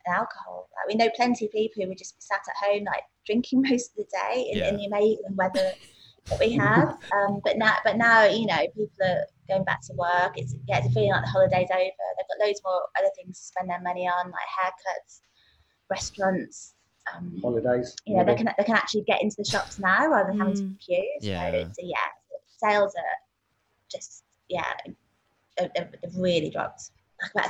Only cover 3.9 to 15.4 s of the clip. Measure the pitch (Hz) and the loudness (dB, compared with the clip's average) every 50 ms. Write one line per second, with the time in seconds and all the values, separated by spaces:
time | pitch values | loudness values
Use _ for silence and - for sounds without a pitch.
3.9 | _ 214 208 - 202 185 196 208 233 254 247 - - - - 190 208 208 202 202 | _ -10 -8 -6 -4 -4 -2 -2 -2 -2 -2 -2 -2 0 0 0 0 -2 -4 -2
4.9 | 208 208 208 220 220 - - 196 196 190 185 185 - 190 190 190 - - - - | 0 2 4 4 2 2 -2 -6 -2 0 0 0 2 2 0 0 -2 -6 -14 -20
5.9 | - - - - _ _ _ - - - 202 226 233 - 202 208 220 - - - | -20 -20 -20 -20 _ _ _ -6 -2 0 2 2 2 2 4 4 6 6 4 2
6.9 | - - - - 202 202 202 196 202 202 - 214 - 220 220 214 - - - 226 | 0 -8 -6 -2 0 2 2 2 0 -2 0 -2 0 2 2 2 2 2 2 2
7.9 | 196 226 233 233 226 226 214 202 202 226 226 202 170 156 156 - - 214 214 - | 2 4 6 6 8 8 8 8 6 4 0 0 2 2 0 0 -2 -4 -6 -6
8.9 | - - 190 185 180 - - - _ _ _ - 190 190 190 185 - - - - | -2 -2 0 0 2 0 -2 -4 _ _ _ -2 -2 0 0 0 -2 -4 -6 -10
9.9 | 175 180 175 170 180 180 180 190 - - - - - - - - 190 180 - - | -6 -4 0 2 4 4 2 2 0 -4 -8 -8 -8 -10 -4 -2 0 0 2 2
10.9 | - 220 208 196 190 - - - - 190 190 185 185 180 180 185 185 185 185 190 | 2 4 4 4 2 2 0 0 4 4 6 6 6 2 2 2 2 0 0 0
11.9 | - - 196 185 185 - 190 - - - 214 202 202 202 - 190 185 175 - - | -2 -6 -6 -6 -4 -6 -6 -6 -2 0 0 0 0 -2 -2 -2 -2 -2 -2 -2
12.9 | - - 190 196 190 185 180 185 185 - - - - 185 185 185 180 180 185 180 | -2 0 0 0 0 -2 -10 -18 -18 -18 -18 -10 -8 -8 -6 -4 -6 -4 -4 -4
13.9 | 180 180 180 180 175 180 175 180 175 175 - - - 190 185 185 - - - 190 | -4 -2 0 0 0 0 -2 -4 -6 -8 -8 -6 -4 -2 -2 -4 -4 -6 -8 -6
14.9 | 170 - - _ - - _ _ _ _ | -6 -6 -10 _ -20 -20 _ _ _ _